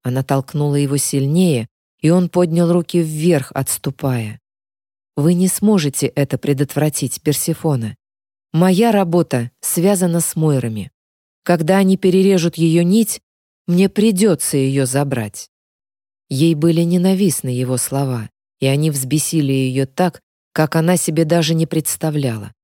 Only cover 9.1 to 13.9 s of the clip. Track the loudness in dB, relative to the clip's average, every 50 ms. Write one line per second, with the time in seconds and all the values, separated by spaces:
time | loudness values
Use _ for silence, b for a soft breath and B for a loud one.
9.1 | 2 0 0 0 -2 -4 -4 -6 _ _ -8 -6 -4 0 2 2 2 2 0 0
10.1 | 0 -2 -2 -2 -2 0 0 2 0 0 -2 -4 -6 -8 -10 -12 _ _ _ _
11.1 | _ _ _ _ _ _ _ 0 0 0 2 2 2 4 4 2 2 2 2 2
12.1 | 4 4 4 4 4 2 0 -2 0 2 2 2 4 4 2 4 2 2 2 0
13.1 | -4 -12 _ _ _ _ _ _ _ _ _ -2 2 2 2 2